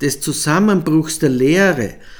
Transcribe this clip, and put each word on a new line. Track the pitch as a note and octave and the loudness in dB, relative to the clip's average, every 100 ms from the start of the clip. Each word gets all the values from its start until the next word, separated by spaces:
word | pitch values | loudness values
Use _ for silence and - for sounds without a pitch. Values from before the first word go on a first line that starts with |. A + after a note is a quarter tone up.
des | C#3+ - | -4 -4
Zusammenbruchs | - C#3 D3+ D#3+ G#3+ G3 D#3+ D#3 D#3+ - | -6 -4 0 2 2 2 2 0 0 -2
der | D3+ | 0
Lehre, | B2+ C3+ F3 G3 D3 G#2 - - - | 2 2 4 2 0 -4 -8 -20 -20